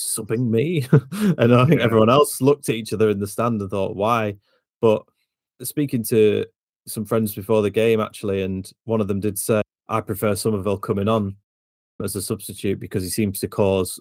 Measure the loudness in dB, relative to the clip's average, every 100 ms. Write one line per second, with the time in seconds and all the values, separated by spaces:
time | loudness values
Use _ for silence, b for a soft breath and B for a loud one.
0 | -6 -8 -4 -4 0 0 0 -2 2 2
1 | 2 0 0 4 4 6 6 4 4 4
2 | 6 6 4 2 2 2 0 -6 -4 0
3 | 2 0 -4 -4 -2 -2 -4 -4 -4 -2
4 | 0 0 -2 -6 _ _ _ _ 2 2
5 | -2 _ _ _ _ _ -8 -4 -2 -2
6 | 0 4 4 4 -2 _ _ _ -12 -10
7 | -4 -2 -2 -4 -2 0 2 2 2 2
8 | -2 -6 -4 -2 -2 -6 -8 -14 -4 -2
9 | 0 -2 -4 -4 0 0 -2 _ -6 -4
10 | -4 -2 -2 0 -2 -2 -2 -4 -2 -2
11 | 0 0 -2 -6 _ _ _ _ _ -10
12 | -8 -6 -6 -6 -8 -8 -4 -4 -6 -6
13 | -4 -2 -2 -2 -6 0 2 2 -2 -8